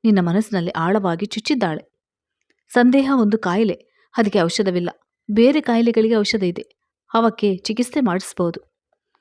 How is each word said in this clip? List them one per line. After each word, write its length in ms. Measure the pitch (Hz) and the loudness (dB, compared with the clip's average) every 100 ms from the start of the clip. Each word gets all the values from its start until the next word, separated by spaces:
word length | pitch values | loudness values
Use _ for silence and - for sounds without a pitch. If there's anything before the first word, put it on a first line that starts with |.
ನಿನ್ನ 160 | 226 196 175 | 2 2 2
ಮನಸ್ಸಿನಲ್ಲಿ 440 | 190 214 190 170 | 0 -2 -4 -4
ಆಳವಾಗಿ 540 | - 170 208 190 170 202 | -4 -2 0 0 -4 -6
ಚುಚ್ಚಿದ್ದಾಳೆ. 680 | 214 - 277 180 156 - _ _ _ _ _ _ _ _ | -6 -4 -2 -2 -4 -12 _ _ _ _ _ _ _ _
ಸಂದೇಹ 380 | 247 247 277 269 269 | 2 4 4 2 2
ಒಂದು 220 | 208 220 | 2 0
ಕಾಯಿಲೆ, 360 | 190 185 214 175 _ _ _ - | 0 0 -2 -4 _ _ _ -2
ಅದಕ್ಕೆ 240 | 208 202 | 0 0
ಔಷಧವಿಲ್ಲ. 480 | 165 - 190 180 175 - _ _ - | 0 0 -2 -2 -4 -10 _ _ -2
ಬೇರೆ 300 | 214 240 294 | 4 4 4
ಕಾಯಿಲೆಗಳಿಗೆ 540 | 285 233 233 226 220 220 | 0 0 2 2 2 0
ಔಷಧ 280 | 208 220 | 0 -2
ಇದೆ, 180 | 185 175 - _ _ _ _ | -2 -4 -12 _ _ _ _
ಅವಕ್ಕೆ 440 | 226 226 220 208 190 | 0 0 0 -2 -2
ಚಿಕಿತ್ಸೆ 440 | - 220 240 302 | -4 -4 -4 -2
ಮಾಡಿಸ್ಬೋದು. 680 | 233 180 - - 175 - - _ _ _ _ _ | -2 -2 -6 -4 -4 -6 -14 _ _ _ _ _